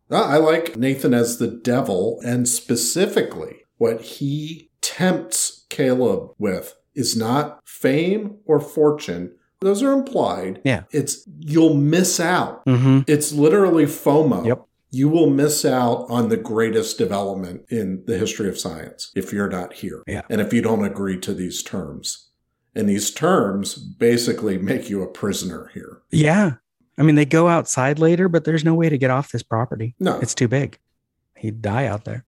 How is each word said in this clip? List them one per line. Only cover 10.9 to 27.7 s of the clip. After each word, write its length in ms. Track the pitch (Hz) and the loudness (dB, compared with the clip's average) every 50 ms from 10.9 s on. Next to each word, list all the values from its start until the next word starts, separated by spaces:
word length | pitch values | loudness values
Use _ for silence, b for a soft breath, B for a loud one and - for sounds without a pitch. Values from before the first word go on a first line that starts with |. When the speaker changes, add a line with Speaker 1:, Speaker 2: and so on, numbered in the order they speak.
| - | -2
Speaker 1:
It's, 360 | 151 143 - - - - - 156 - | -2 -2 -2 -6 -10 -12 -18 -20 -16
"You'll 340 | - 147 151 165 165 160 147 | -8 0 4 6 6 6 6
miss 460 | 143 143 143 160 180 185 180 - - | 4 2 2 2 2 2 2 0 0
out." 440 | 170 175 180 170 131 - - - - | 0 0 2 0 0 -2 -6 -4 0
Speaker 2:
Mm-hmm. 340 | 135 127 123 127 135 135 135 135 | 2 4 4 6 6 6 6 4
Speaker 1:
It's 260 | - 151 147 147 - 151 | 4 2 2 2 0 2
literally 520 | 147 143 151 175 208 196 185 165 165 147 | 4 4 6 6 6 6 6 6 4 4
fomo. 600 | 147 - - - 143 139 151 156 143 110 90 - | 2 0 0 0 4 4 4 4 4 2 2 0
Speaker 2:
Yep. 160 | 110 123 - - _ _ _ _ _ - | 0 -2 -2 -4 _ _ _ _ _ -2
Speaker 1:
You 160 | 127 135 151 | 0 2 4
will 180 | 160 170 160 143 | 4 4 4 4
miss 360 | 139 135 143 151 151 - - | 4 4 2 2 0 0 0
out 400 | 147 131 127 123 117 120 - - - | 0 2 2 2 0 0 -2 -4 -4
on 220 | 117 120 117 107 | -2 0 0 0
the 80 | 113 104 | 0 -2
greatest 580 | - - 110 110 113 110 104 110 104 - - | -2 -2 0 0 0 2 0 0 -2 -2 -2
development 680 | - 117 90 98 98 101 98 98 95 92 87 87 - - _ | -2 -2 -2 0 -2 -4 -4 -6 -6 -8 -10 -12 -14 -10 _
in 340 | 123 113 104 95 95 92 - | -6 -4 -4 -4 -6 -6 -6
the 100 | - 113 | -4 -4
history 320 | 92 110 107 - - 110 98 | -2 -2 -4 -4 -4 -4 -4
of 100 | 90 - | -4 -6
science 520 | - 95 82 80 - - - - - - - | -8 -10 -10 -10 -14 -16 -16 -16 -18 -8 -8
if 160 | 98 95 - - | -8 -6 -4 -4
you're 160 | 101 101 95 | -4 -2 -2
not 240 | 95 92 87 90 - | -4 -6 -8 -10 -12
here. 280 | - - 92 - - - | -12 -12 -12 -12 -12 -12
Speaker 2:
Yeah. 160 | - 101 92 - - | -10 -10 -10 -8 -4
Speaker 1:
And 100 | 113 104 | -4 -2
if 120 | 104 104 120 | -2 0 0
you 80 | 117 - | 0 2
don't 220 | 113 113 104 101 | 2 0 0 0
agree 340 | 98 101 101 98 95 92 90 | -2 -4 -4 -4 -4 -4 -4
to 140 | - - 98 | -6 -6 -6
these 280 | 90 92 87 - - - | -6 -6 -8 -8 -10 -10
terms. 680 | - - 98 82 73 71 - - - - - _ _ _ _ _ _ _ _ _ _ _ | -8 -8 -8 -8 -10 -12 -12 -12 -12 -12 -12 _ _ _ _ _ _ _ _ _ _ _
And 140 | 110 104 101 | -2 0 0
these 220 | 101 101 104 - | 0 0 -2 -4
terms 640 | - - 147 170 190 170 117 98 95 101 98 - - | -4 -2 0 2 2 2 2 0 -2 -4 -6 -6 -10
basically 840 | - - 98 - - 117 117 120 117 117 123 110 - 107 107 95 | -12 -14 -18 -4 0 2 4 4 4 2 0 -2 -2 -2 -2 -2
make 320 | 92 92 98 131 120 - - | -2 -2 -2 -4 -4 -4 -6
you 140 | 101 98 92 | -6 -6 -6
a 40 | |
prisoner 640 | 90 - - - 101 92 - - 92 82 78 - - - | -8 -8 -6 -4 -4 -4 -4 -6 -8 -10 -10 -14 -16 -16
here. 280 | - - - - - _ _ | -18 -16 -16 -20 -20 _ _
Speaker 2:
Yeah. 420 | - 160 151 151 165 208 208 175 127 - _ _ _ _ _ _ _ - | 0 2 4 4 4 4 2 2 0 -4 _ _ _ _ _ _ _ 2
I 40 | 135 | 4
mean, 140 | 160 151 | 6 6
they 80 | 147 208 | 6 4
go 220 | 135 151 160 170 175 | 4 4 4 4 4
outside 500 | 170 160 139 - | 4 2 0 0